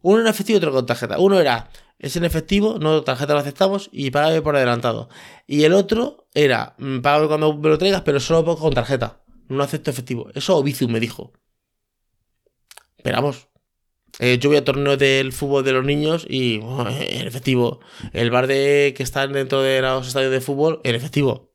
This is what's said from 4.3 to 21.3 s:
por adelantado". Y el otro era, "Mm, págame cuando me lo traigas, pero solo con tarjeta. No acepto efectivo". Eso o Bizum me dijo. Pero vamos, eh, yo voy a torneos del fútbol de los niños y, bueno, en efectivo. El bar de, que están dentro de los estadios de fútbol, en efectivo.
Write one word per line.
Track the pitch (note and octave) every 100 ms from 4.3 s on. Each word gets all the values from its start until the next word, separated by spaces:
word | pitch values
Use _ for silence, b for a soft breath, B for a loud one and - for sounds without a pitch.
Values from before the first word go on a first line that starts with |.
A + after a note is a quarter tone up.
| D#3+
por | D3+ C#3+
adelantado". | B2 A#2+ A#2+ A2 A2+ B B B -
Y | D3
el | D#3
otro | F#3+ G3 A3 C4 - _
era, | - D3 A#2 A#2+ -
"Mm, | C3+ C3
págame | C#3 D3 D#3
cuando | D3+ D#3
me | D3 D#3
lo | D3+
traigas, | G3 F#3+
pero | - C#3
solo | - E3 E3 D#3
con | D#3
tarjeta. | B2 A2+ C3+ A2 - _ - _
No | C3+
acepto | C#3+ D3+ D#3
efectivo". | B2+ A#2+ A#2+ -
Eso | - - E3+
o |
Bizum | C#3 C3+ B2
me | A2+
dijo. | A#2 - - _ _ _ _ _ _ _ _ _ _ _ _ _ _ - _ _
Pero | - A2
vamos, | C#3+ B2+ _ _ _ _ _ _ _ -
eh, | B2 B2
yo | C#3+
voy | D3
a |
torneos | C#3+ C3+ C#3+ C3+
del | C#3 C3+ C3
fútbol | B2 C#3+ C#3
de | C3+
los | C3
niños | C3+ D3 D3+ E3 -
y, | C3 B2 A2
bueno, | A2 A#2+ A2+
en | C#3 G1+ - A#2+
efectivo. | B2 C3 B2+ A#2+ A#2+ B B B
El | - A#2
bar | B2 C3
de, | C3+ C#3 C#3+ C#3+ C3
que |
están | C3 C3+ C#3
dentro | C#3 C3 C3+
de | C3+ C3
los | C3 C3 B2+
estadios | C3+ C3+
de | C3
fútbol, | B2+ C#3 D#3 D#3
en | C3
efectivo. | A#2 C#3 D3 C#3